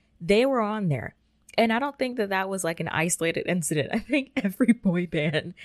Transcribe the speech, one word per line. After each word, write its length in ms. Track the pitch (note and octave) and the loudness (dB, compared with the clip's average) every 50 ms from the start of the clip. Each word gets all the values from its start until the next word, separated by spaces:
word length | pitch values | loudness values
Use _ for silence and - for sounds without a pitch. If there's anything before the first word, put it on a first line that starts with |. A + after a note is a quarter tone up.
| _ _ _ - | _ _ _ -6
They 260 | E3+ E3 G3+ G#3+ B3 | 0 2 4 4 4
were 140 | C#4 C4+ B3 | 4 2 2
on 280 | A3 G#3 G#3+ G#3+ G3+ F3 | 0 0 -2 -2 0 0
there. 280 | C#3+ B2 - - - _ _ _ _ _ _ - - - | 0 -2 -4 -8 -12 _ _ _ _ _ _ -6 0 2
And 140 | A3+ A3+ A3 | 2 2 2
I 80 | A#3 | 0
don't 180 | C#4 C#4+ C#4 - | -2 -2 -4 -4
think 180 | - B3+ B3 | -4 -4 -2
that 120 | B3+ G#3 G3 | -2 -2 -2
that 200 | G3 F#3+ F#3+ F#3+ | 0 -2 -2 -2
was, 140 | G3 F#3+ F3+ | -4 -4 -2
like, 160 | E3 E3+ - | -4 -4 -4
an 80 | E3 | -4
isolated 640 | - - C#3+ D#3+ F3 E3+ - E3 E3 E3 - - - | -4 -2 0 0 0 0 0 -2 -2 -2 -2 -2 -2
incident. 420 | F3 F3+ D#3 - D#3+ D3+ C#3 - | 0 0 0 0 0 0 0 0
<laughs> 20 | - | -2
I 60 | A3+ | -4
think 320 | - - B3 D4 C4+ - - | -2 0 -2 -2 -2 -2 -4
every 360 | - B3 G3+ F#3 - C4 A#3+ A#3 | -2 -2 -2 0 2 4 4 4
boy 360 | - - G3 E3+ F3+ F3+ F3 | 4 2 0 0 0 0 -2
band 460 | - E3 D3+ D#3 D3+ D#3 - E3+ F3+ - - | -2 0 0 0 0 -2 -2 -4 -10 -14 -16